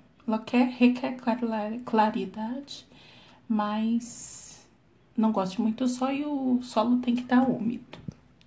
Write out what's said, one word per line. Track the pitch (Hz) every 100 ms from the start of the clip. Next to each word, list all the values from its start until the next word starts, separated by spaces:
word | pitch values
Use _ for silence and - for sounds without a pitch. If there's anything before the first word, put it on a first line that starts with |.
| - _ -
Ela | 220
quer, | - 247 247
requer | - 247 247 269
clara-, | 254 - 233 233 220 208 233
claridade, | - 220 214 214 190 208 220 269 285 - - - - - - - -
mas | 214 208 214 220 233 - - - - - - - _ _ _ _ -
não | 220
gosta | 214 185 -
de |
muito | 233 220 254
sol | 247 262
e | 277
o | 294 285 262 247
solo | - 240 226 247
tem | - 240
que |
tá | - 247
úmido. | 262 - 208 - - - - - _ _